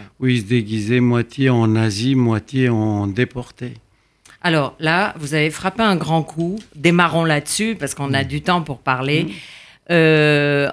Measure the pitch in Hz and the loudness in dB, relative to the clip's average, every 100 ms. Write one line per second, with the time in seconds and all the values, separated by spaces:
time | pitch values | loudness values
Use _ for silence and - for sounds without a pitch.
0 | 101 - 127 123 98 120 104 110 104 123 | -16 -4 0 0 2 0 0 -4 0 2
1 | 123 120 117 - 135 120 113 110 113 101 | 2 2 -2 -2 2 4 4 2 0 0
2 | 123 135 117 110 - 131 127 113 107 104 | 0 2 2 0 -2 0 0 2 0 0
3 | 101 98 127 123 123 - 123 120 _ _ | -2 -2 -4 -4 -14 -14 -14 -14 _ _
4 | _ _ - - 175 160 135 - 156 170 | _ _ -20 -6 -2 0 -2 -4 -2 -2
5 | 202 170 143 151 156 151 190 190 220 175 | -2 -6 -6 -2 -2 -2 -6 0 0 0
6 | 151 160 147 160 170 214 - 151 160 175 | 0 -2 -2 -4 -4 -6 -12 -2 2 4
7 | 170 160 160 147 147 - 220 202 139 - | 2 2 0 0 -2 -4 -4 -4 -8 -6
8 | 139 139 135 147 170 180 151 127 - 127 | -2 -2 -2 -4 -2 -2 -2 -6 -4 -2
9 | 135 151 160 196 - - - - - 170 | 0 -2 -2 -8 -18 -20 -20 -18 0 2
10 | 160 156 151 147 143 143 139 | 4 4 4 2 2 0 0